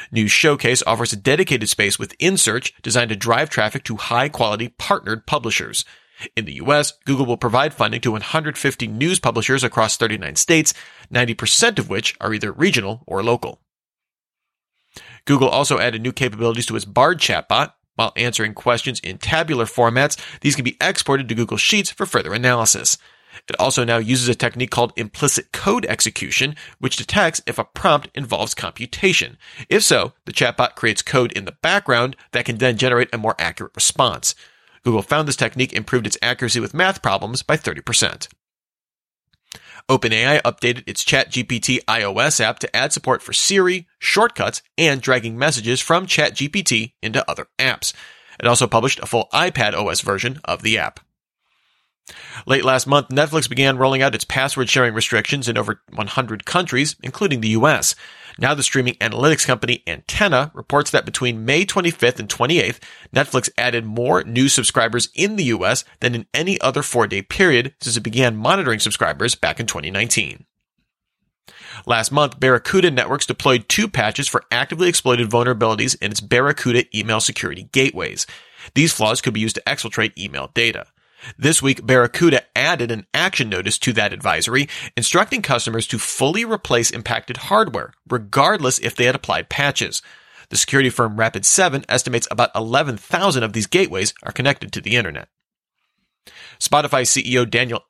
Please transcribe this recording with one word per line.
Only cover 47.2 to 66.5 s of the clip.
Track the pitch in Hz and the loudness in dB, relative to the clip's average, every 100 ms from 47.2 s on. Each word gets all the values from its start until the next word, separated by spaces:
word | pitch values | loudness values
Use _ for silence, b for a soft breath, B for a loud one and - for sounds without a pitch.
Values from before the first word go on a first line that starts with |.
| - | -4
other | - - - | -6 -8 -2
apps. | 131 113 - B B B B B | -2 -2 -6 B B B B B
It | 117 | 2
also | 120 120 | 2 4
published | 113 131 - | 2 2 -2
a | - | -2
full | 117 - | -4 0
iPad | 143 180 147 107 | 0 0 0 0
O | 85 101 | 0 -2
S | 82 | -2
version | - 98 120 135 - | -2 -2 -4 -6 -6
of | 85 | -2
the | 110 107 | 0 0
app. | 55 - _ _ _ _ _ _ _ _ _ _ - B B B - | -2 -8 _ _ _ _ _ _ _ _ _ _ -20 B B B 0
Late | 135 131 | 2 4
last | 127 131 | 2 4
month, | 143 - | 2 4
Netflix | 131 151 156 117 | 0 2 0 -2
began | 123 135 127 | 2 2 4
rolling | 131 135 | 2 4
out | 135 - | 0 0
its | |
password | - 131 139 139 120 | -4 -2 -2 -2 0
sharing | 139 120 | 4 2
restrictions | 110 - 110 - 143 120 | 2 0 0 0 -2 -2
in | 113 | -2
over | 110 110 _ | -2 -6 _
one | 110 101 | -8 -4
hundred | - 120 107 - | -4 -4 -6 -2
countries, | 180 180 127 151 - | -2 0 0 -2 -4
including | 127 - 196 127 | -10 -2 -2 0
the | 110 | 2
U | 110 143 | 4 4
S. | 117 - - B B B B | 4 0 -4 B B B B
Now | 127 | 0
the | 147 | 0
streaming | - 135 123 - | 0 0 0 0
analytics | - 117 143 151 - | -4 2 2 2 2
company | 127 156 - - | 0 0 -4 -4
Antenna | 82 - - 202 131 151 | -10 -6 0 2 2 0
reports | - - 143 147 | -8 -2 0 2
that | 143 - | 0 0
between | - 123 113 110 | -2 -2 -2 0
May | 151 | 0
twenty-fifth | 196 202 175 - 120 - | 2 0 -2 2 0 0
and | 104 | -8
twenty-eighth, | - 123 170 101 - B B B | -2 0 2 0 -4 B B B
Netflix | 127 143 127 - - | -2 0 0 0 -2
added | 120 117 113 | -2 -2 -4
more | 113 123 180 | -4 0 0
new | - 120 135 | 0 2 4
subscribers | 135 113 131 113 120 - | 4 2 2 0 0 -4
in | - 202 214 | 0 -2 0
the | 131 | 0
U | 107 95 | 0 0
S | 127 - b | -2 -6 b
than | 123 120 | -2 -2
in | - | -4
any | 135 175 | -4 -2